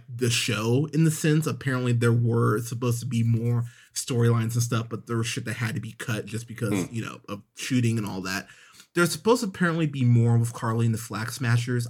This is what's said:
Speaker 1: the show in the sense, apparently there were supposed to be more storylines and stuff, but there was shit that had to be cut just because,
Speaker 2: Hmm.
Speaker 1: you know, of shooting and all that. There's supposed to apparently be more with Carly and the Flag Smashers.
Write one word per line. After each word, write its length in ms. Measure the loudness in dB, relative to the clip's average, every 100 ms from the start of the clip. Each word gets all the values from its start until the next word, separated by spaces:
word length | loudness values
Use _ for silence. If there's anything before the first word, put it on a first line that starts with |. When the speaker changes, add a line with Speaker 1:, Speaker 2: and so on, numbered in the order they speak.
| -8
Speaker 1:
the 140 | -2 0
show 580 | 0 0 0 2 2 2
in 120 | 2
the 60 | 2
sense, 360 | 4 2 2 0
apparently 460 | -4 -2 -2 0
there 200 | 2 4
were 480 | 4 4 2 2 0
supposed 400 | -2 -2 0 0
to 60 | -2
be 160 | 0
more 420 | 2 2 2 0 -2 -10 -12
storylines 600 | -10 -4 2 4 4 0
and 80 | 0
stuff, 260 | 0 -2 -4
but 160 | -8 -4
there 100 | -4
was 100 | -2
shit 160 | -4 -8
that 80 | -6
had 180 | -6 -6
to 40 |
be 120 | -10
cut 340 | -10 -6 -6 -6
just 200 | -10 -10
because, 380 | -6 -2 -2 -2
Speaker 2:
Hmm. 80 |
Speaker 1:
you 80 | -6
know, 160 | -8 -10 -14
of 140 | -14 -14 -10
shooting 400 | -2 2 2 0
and 80 | -4
all 140 | -6
that. 260 | -4 -6 -8 -20 -20 -20 -6
There's 180 | 0 0
supposed 300 | 0 2 2
to 60 | 0
apparently 380 | -2 0 2 0
be 180 | 2
more 320 | 4 6 6 4
with 160 | 2
Carly 320 | -2 -2 0 0
and 80 |
the 40 | 0
Flag 320 | -4 -6 -6
Smashers. 560 | -4 0 0 0 -4